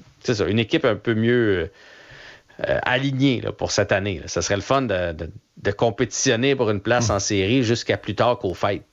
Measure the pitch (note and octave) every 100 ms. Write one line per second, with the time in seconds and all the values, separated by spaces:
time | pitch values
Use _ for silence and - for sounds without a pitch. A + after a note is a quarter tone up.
0 | - _ - G#2 F2 A2 A2+ E3 B2+ G2+
1 | - A2 A2+ B2 A2 F#2 E2 - - -
2 | - - - - _ - - C2 - B2+
3 | C#3 C3 C#3 A#2+ G2+ - F#2 - G2 G2
4 | G2+ E2 D#2+ - - G2+ - C3+ B2 F#2
5 | F2 D#2+ E2 G2+ - - G2+ - A#2 A2
6 | B2 - C3+ A2+ C3+ C#3 A2 G#2 A2 A#2+
7 | A2+ G2+ - G2+ F#2+ C3+ A2+ A#2 - G#2
8 | - G2+ A#2 A#2+ F#2+ E2+ G2+ F#2+ -